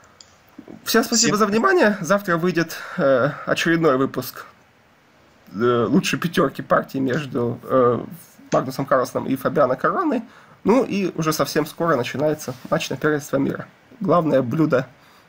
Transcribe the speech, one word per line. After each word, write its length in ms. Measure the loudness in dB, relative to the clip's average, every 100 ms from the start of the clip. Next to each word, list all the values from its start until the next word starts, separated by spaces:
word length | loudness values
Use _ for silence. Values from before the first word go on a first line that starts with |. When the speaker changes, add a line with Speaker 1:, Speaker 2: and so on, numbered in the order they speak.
| -20 -20 -20 _ _ -20 -20 -14
Speaker 1:
Всем 200 | -2 0
спасибо 320 | 0 0 0 2
Speaker 2:
Всем 20 |
Speaker 1:
за 80 | 2
внимание. 520 | 2 2 4 4 2
Завтра 360 | 0 0 0 0
выйдет, 380 | 0 0 -2 -6 -10 0
э, 320 | 2 4 2 -2 -4
очередной 520 | -2 2 2 4 2
выпуск, 480 | 0 -4 -8 -12 -18 -20 _ _ _ _ _ _ _ _ -14
э, 320 | -2 2 2 2
лучшей 300 | 2 0 -2
пятерки 460 | -2 0 -2 -2
партий 360 | -2 0 0 -2
между, 600 | -2 -2 -4 -4 -4 -4
э, 400 | -2 2 4 2 -4 -14 -20 -20 -4
Магнусом 340 | -2 -2 -4 0
Карлсоном 400 | 0 0 -4 -4
и 80 | -2
Фабиано 400 | -2 2 2 2
Каруаной. 480 | 0 0 0 -2 -4 -14 -20 -4
Ну 200 | 2 2
и 280 | 2 -2 -4 -2
уже 160 | -2
совсем 360 | -2 -2 -2 -4
скоро 280 | -2 0 0
начинается 600 | -2 -2 -2 -2 -6 -12 -4
матч 180 | -4 -4
на 80 | -4
первенство 400 | -2 -2 -2 -2
мира. 300 | -2 -4 -10 _ _ -6
Главное 420 | 0 2 4 2
блюдо 460 | 2 0 2 0 -2 -10 -20 -20